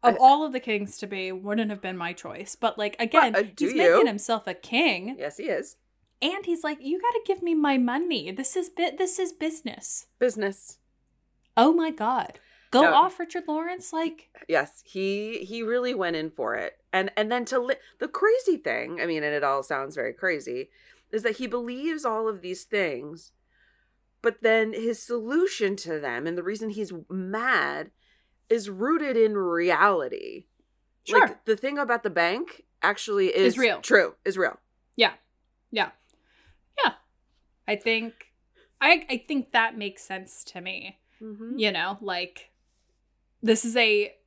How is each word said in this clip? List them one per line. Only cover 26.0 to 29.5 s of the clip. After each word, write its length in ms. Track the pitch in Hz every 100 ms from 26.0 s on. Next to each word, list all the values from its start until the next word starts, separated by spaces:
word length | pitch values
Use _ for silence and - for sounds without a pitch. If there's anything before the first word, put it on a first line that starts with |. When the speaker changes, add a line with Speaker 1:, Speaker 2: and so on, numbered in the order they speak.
| 139 120 151
Speaker 2:
and 120 | 175
the 60 |
reason 260 | 175 208 220
he's 200 | 208 196 180 -
mad 840 | 190 185 214 240 226 143 147 151 _ _ _ _ _ _
is 200 | 233 202
rooted 480 | 190 240 330 294 233
in 200 | 220 208
reality. 1080 | 180